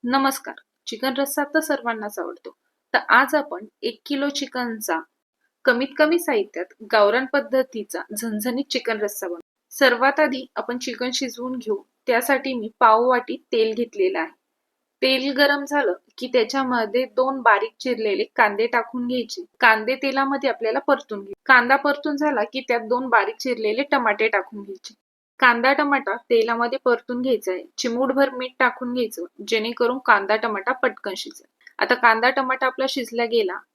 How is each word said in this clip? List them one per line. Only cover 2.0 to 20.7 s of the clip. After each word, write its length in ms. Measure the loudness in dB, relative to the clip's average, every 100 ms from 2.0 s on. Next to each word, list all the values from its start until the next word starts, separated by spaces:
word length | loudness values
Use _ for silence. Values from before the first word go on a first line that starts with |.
| -8 -10
आवडतो. 380 | -10 -12 -18 _ _ _ _
तर 60 | -4 4
आज 260 | 4 4 0
आपण 300 | -2 -10 -14 _
एक 200 | -8 -8 -6
किलो 240 | -2 -2
चिकनचा 720 | -4 -8 -6 -6 -6 -4 -4 -6 _ _ _ _ _ 0
कमीत 220 | 2 0 2
कमी 220 | 2 2
साहित्यात 460 | 2 -2 -2 -6 -12 _ 0
गावरान 340 | 4 6 4 0
पद्धतीचा 760 | -2 0 -2 -2 -4 -8 -10 -10 -10
झणझणीत 460 | -6 -6 -4 -4 -4
चिकन 260 | -4 -2 -2
रस्सा 260 | -4 -4 -8
बनवू. 120 | -10 -12 _ _
सर्वात 500 | 2 2 4 2 2
आधी 260 | 0 0 -8 -10
आपण 220 | -6 -6
चिकन 340 | -6 -6 -6
शिजवून 460 | -4 -6 -8 -8 -8
घेऊ. 260 | -4 -6 -6 _ -2
त्यासाठी 460 | 0 2 0 0
मी 160 | -6 -8 _
पाव 300 | 6 6 4
वाटी 260 | 2 0 -10 _
तेल 220 | 0 0
घेतलेलं 460 | 0 -6 0 0 0
आहे. 120 | -6 _ _ _ _ _ _ _
तेल 320 | 0 2 0 2
गरम 280 | 2 2 0
झालं 280 | 0 0 -2 _ -12
की 100 | 0
त्याच्यामध्ये 800 | 0 2 -2 -2 -2 0 -2 -2
दोन 360 | 0 -2 2
बारीक 300 | 4 4 2 _
चिरलेले 440 | -6 -2 -2 -2
कांदे 440 | -4 2 2 2 0
टाकून 400 | 0 -4 -6 -4
घ्यायचे. 380 | -4 -4 -10 -14 _
कांदे 360 | 4 4 2 -2
तेलामध्ये 540 | -2 0 0 0 -2
आपल्याला 300 | -2 -2